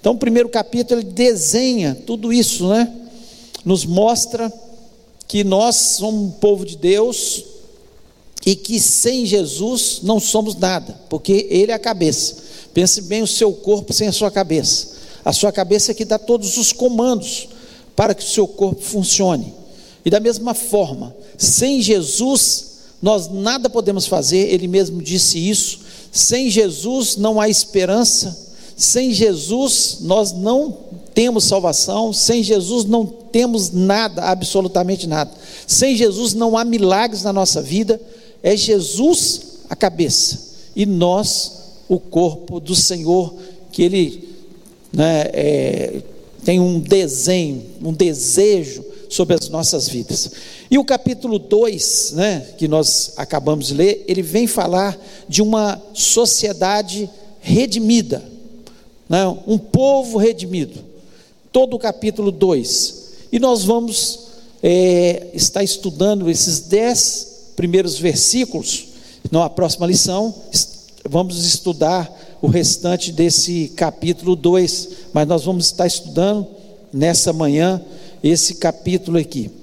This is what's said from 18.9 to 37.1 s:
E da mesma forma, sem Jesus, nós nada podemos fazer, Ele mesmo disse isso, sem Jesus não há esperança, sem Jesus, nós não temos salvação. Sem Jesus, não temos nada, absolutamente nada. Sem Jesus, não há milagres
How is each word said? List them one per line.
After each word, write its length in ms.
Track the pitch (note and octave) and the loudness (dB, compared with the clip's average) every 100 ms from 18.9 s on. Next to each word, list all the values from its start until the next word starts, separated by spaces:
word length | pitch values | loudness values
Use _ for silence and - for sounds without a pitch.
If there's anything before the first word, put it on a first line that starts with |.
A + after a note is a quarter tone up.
| G#3+ F3+ - F#3+ D#3 - - - - - - | -4 0 2 2 0 -4 -12 -20 -20 -20 -6
E 60 | - | 2
da 80 | G3+ | 2
mesma 360 | A3 A3+ A#3+ | 2 -2 -4
forma, 600 | A3+ - G#3 E3 C#3 A#2+ - - - | -6 -2 0 0 -4 -12 -16 -20 -2
sem 420 | - - B3+ C#4 | 0 2 2 2
Jesus, 920 | G3+ G#3 D3+ - B3 C4+ - - - - - - | 2 2 2 -2 0 2 2 0 -6 -20 -20 -4
nós 280 | F#3 G#3+ E3 | 0 0 -2
nada 420 | F#3+ G3+ C4 A#3 | -4 -2 -2 -2
podemos 380 | A#3 G3 G3 - | 0 -2 -2 -2
fazer, 440 | F3+ C#3 F3+ G3+ | -2 0 2 2
Ele 140 | F#3 F3 | 0 2
mesmo 340 | F#3 F#3 E3+ | 0 0 -4
disse 380 | D3+ F#3 F3+ E3 | -4 0 0 0
isso, 400 | F3 G3+ - - - - - | 0 0 -2 -6 -16 -20 -8
sem 400 | - - A#3+ C4 | 0 2 2 2
Jesus 680 | G3+ G#3 D3 G3 C4 A3+ - | 2 2 0 -4 -2 -2 0
não 240 | G#3 G#3+ | 0 2
há 80 | G#3+ | 2
esperança, 1040 | G#3+ - G3 F#3 G#3 A#3+ - F#3+ E3+ - - - - | 2 0 0 2 2 2 2 -2 -8 -18 -20 -20 -2
sem 360 | - A#3+ C4 | 0 2 0
Jesus, 840 | G3+ G#3+ E3+ D3 A#3 C4+ - - - | 2 2 2 -2 -2 0 0 -2 -4
nós 320 | D#3+ F#3+ G#3 | 0 2 2
não 440 | F3+ G3 B3+ D4+ - - - - | -2 0 0 0 -6 -14 -18 -2
temos 300 | - A#3+ A3+ | 2 2 2
salvação. 680 | - G3 F3 D3 - G3+ A3+ | 2 2 2 0 -2 -2 -2
Sem 300 | G3+ - A#3 | 0 2 2
Jesus, 420 | G3 G#3 F3 A#3+ | 2 2 2 -2
não 220 | G#3 A#3 G#3 | 2 2 0
temos 640 | - - A3+ B3 A3+ F3+ | -6 -2 0 2 0 -2
nada, 540 | F3+ F#3+ G3+ A3 E3 | 0 2 2 0 -2
absolutamente 840 | F3 F#3 F#3 G3 F#3 F#3 F3+ F#3+ E3+ | -2 0 0 -2 0 0 0 -2 -2
nada. 240 | D#3 D3 - - - - | -4 -4 -8 -20 -20 -2
Sem 300 | - C4 A#3+ | 2 2 4
Jesus, 380 | A3+ F#3+ A#3+ | 2 2 -4
não 220 | G3+ A#3 A3 | 0 0 2
há 80 | |
milagres 580 | A#3 A#3 G3 F#3+ A#3+ | 0 2 4 4 0